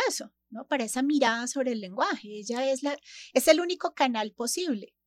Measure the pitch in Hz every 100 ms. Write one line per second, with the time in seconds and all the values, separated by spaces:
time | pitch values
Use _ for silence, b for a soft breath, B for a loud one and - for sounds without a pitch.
0 | 508 - - _ - 220 - 277 220 254
1 | 277 294 240 233 247 277 254 226 185 196
2 | 381 - 208 208 208 240 269 262 285 285
3 | B B B 254 320 311 349 359 339 -
4 | 262 226 214 - 240 - 359 214 - _